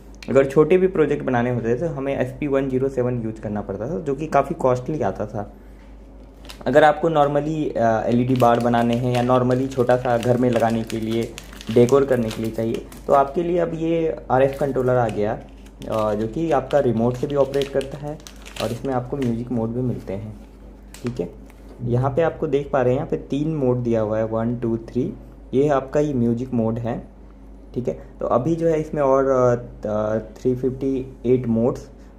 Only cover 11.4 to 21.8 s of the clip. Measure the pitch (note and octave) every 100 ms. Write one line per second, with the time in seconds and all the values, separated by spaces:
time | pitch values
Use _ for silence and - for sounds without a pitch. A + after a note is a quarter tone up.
11.4 | - - - A#2 A#2+ C#3 C3+ B2 A2 A2
12.4 | A2 G#2+ A2+ G2+ - - - C#3 C#3 F#3
13.4 | E3+ F3 E3 E3 D#3+ E3 D#3+ - - B2
14.4 | C3+ C3+ C#3+ B2+ B2 B2+ A2+ G2+ G#2 B2+
15.4 | - - - - - A2 G#2+ G#2 A2 C3
16.4 | E3 C#3 B2+ D3 B2+ A2 A#2 B2 D3 C#3+
17.4 | C3+ C#3 C#3 C#3+ B2+ D3 D3 D#3 - -
18.4 | - - A2 A#2+ C#3 B2+ B2 C#3+ B2 A2+
19.4 | B2 B2 A2+ A#2 B2+ F#2+ - G2 G#2+ G#2+
20.4 | - - - - - - A#2+ A#2+ - -
21.4 | - - - -